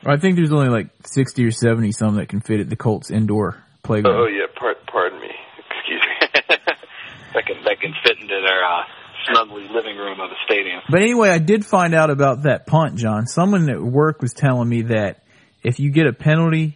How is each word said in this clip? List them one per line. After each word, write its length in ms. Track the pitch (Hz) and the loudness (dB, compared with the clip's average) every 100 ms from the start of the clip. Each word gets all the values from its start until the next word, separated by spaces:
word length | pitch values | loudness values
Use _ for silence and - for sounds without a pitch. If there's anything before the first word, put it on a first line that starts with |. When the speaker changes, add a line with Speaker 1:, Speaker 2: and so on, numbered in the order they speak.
| - | 0
Speaker 1:
I 120 | 143 | 2
think 180 | 190 180 | 2 2
there's 160 | 160 | 2
only, 180 | 151 135 | 2 2
like, 180 | 117 92 _ - | 2 -2 _ -6
sixty 400 | - 135 - 117 | -2 -2 0 0
or 60 | |
seventy 400 | 113 120 113 110 | 2 0 2 0
some 220 | 107 110 104 | 0 0 0
that 120 | - | -2
can 120 | 101 | -6
fit 180 | - 110 | -4 -4
at 100 | 101 | -2
the 60 | - | -4
Colts 340 | 120 104 - | -2 -2 -2
indoor 540 | 107 107 107 98 - _ _ | -2 0 0 -2 -6 _ _
playground. 320 | - 110 104 104 | -4 0 2 2
Speaker 2:
Oh, 120 | 117 | 0
yeah. 180 | 101 98 - | 0 -6 -4
Par-, 180 | 123 - - | -6 -6 -4
pardon 280 | 117 90 - | -2 -2 -4
me. 100 | 53 - - - | -14 -16 -18 -20
Excuse 440 | - - - - | -14 -10 -8 -4
me. 140 | - - 160 147 - 165 | -2 0 0 0 0 -2
Speaker 3:
<laughs> 200 | - 156 - - - - - | -2 -8 -10 -20 -20 -20 -6
That 140 | - 110 | -4 -4
can, 120 | - | -4
that 160 | 107 101 | -2 -2
can 140 | 98 - | -6 -2
fit 140 | 120 104 | 0 0
into 220 | 104 98 | -4 -2
their, 200 | 95 92 90 | 0 2 0
uh, 160 | 87 87 - - - - | -2 -4 -14 -20 -12 0
snugly 400 | 117 110 104 98 | 2 2 -8 -8
living 240 | 110 110 101 | -6 -6 -8
room 220 | 101 95 | -10 -10
of 120 | 92 | -12
a 40 | 92 - | -10 -2
stadium. 360 | 104 95 90 - | -2 -2 -8 0
Speaker 1:
But 140 | 165 | 2
anyway, 260 | 214 240 208 | 2 4 4
I 80 | 170 | 4
did 260 | 156 214 | 2 2
find 300 | 208 196 175 | 2 2 2
out 160 | 165 156 | 2 2
about 320 | 139 139 127 | 4 2 2
that 220 | 147 120 - | 0 0 2
punt, 300 | 160 156 - | 2 2 -2
John. 300 | 113 107 117 | -2 -2 -2
Someone 420 | - 180 202 160 | 0 2 2 0
at 100 | 101 | -2
work 400 | 104 127 156 156 | -2 2 2 0
was 140 | 127 | -6
telling 340 | - 139 127 120 | 0 0 2 0
me 140 | 117 113 | -2 0
that 320 | 110 101 - _ _ _ _ | 0 -2 -6 _ _ _ _
if 160 | - 123 | -4 -2
you 120 | 143 | 0
get 160 | 143 156 | 2 2
a 40 | |
penalty 640 | 117 156 156 165 160 156 | 2 2 4 4 2 -2